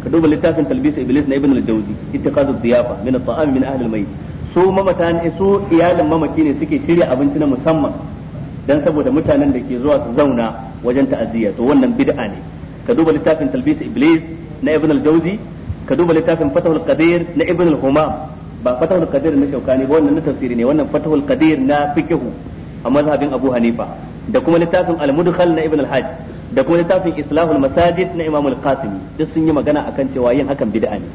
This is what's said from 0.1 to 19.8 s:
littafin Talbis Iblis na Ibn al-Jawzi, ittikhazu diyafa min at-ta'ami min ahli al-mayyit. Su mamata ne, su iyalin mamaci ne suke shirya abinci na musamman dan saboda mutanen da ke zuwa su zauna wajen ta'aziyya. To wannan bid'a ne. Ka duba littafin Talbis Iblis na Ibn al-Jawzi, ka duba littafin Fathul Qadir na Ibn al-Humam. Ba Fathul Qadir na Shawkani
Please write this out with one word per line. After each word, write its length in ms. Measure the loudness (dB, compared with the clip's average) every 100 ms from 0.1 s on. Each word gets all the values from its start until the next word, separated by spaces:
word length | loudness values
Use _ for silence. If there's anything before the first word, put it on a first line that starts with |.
| 2 4
littafin 360 | 2 2 0 0
Talbis 260 | 0 0 -2
Iblis 300 | 0 0 2
na 80 | 2
Ibn 160 | 2 2
al-Jawzi, 380 | 2 -2 -2 -8 -6
ittikhazu 400 | -4 -2 0 0 0
diyafa 400 | 2 2 0 -4
min 120 | -2 -2
at-ta'ami 340 | -2 -2 0
min 120 | 0 0
ahli 180 | -2
al-mayyit. 240 | -4 -4 -6 -8 -12 -12 -2
Su 180 | 2 2
mamata 400 | 2 0 0 0
ne, 220 | 0 -2 0
su 240 | 2 2 2
iyalin 380 | 4 4 2 2
mamaci 360 | 0 0 0
ne 120 | 0 0
suke 220 | -2 -2 2
shirya 240 | 2 2
abinci 240 | 2 0 0
na 80 | 0
musamman 460 | 0 0 0 0 -4 -12 -12 -12 -12 -12 -10 0
dan 140 | 2
saboda 300 | 2 0 2
mutanen 400 | 0 2 2 2
da 80 | 0
ke 160 | -2 -4
zuwa 220 | 0 0
su 140 | 0 0
zauna 560 | 2 2 -2 -6 -14 -6
wajen 240 | -2 0 0
ta'aziyya. 400 | 0 -2 -2 -2 0
To 60 | 2
wannan 240 | 4 4 2
bid'a 180 | 0 0 -4
ne. 80 | -8 -14 -14 -16 -12 -2
Ka 60 | 2
duba 160 | 4
littafin 400 | 2 2 0 0
Talbis 300 | -2 -2 -2
Iblis 380 | -2 2 4 4 0 -14 -14 -6
na 80 | 0
Ibn 200 | 2 2
al-Jawzi, 460 | 2 4 2 2 -4 -10 -14 -10 -10 -2
ka 100 | 0
duba 180 | 4 2
littafin 340 | 2 0 0 0
Fathul 240 | 0 0 0
Qadir 380 | 2 4 2 0 -2
na 80 |
Ibn 240 | 0 2 2
al-Humam. 440 | 2 2 2 0 -2 -10 -14 -16 -6
Ba 140 | -2 0
Fathul 260 | 2 2 2
Qadir 240 | 0 2 2
na 100 | 0
Shawkani 400 | -2 0 0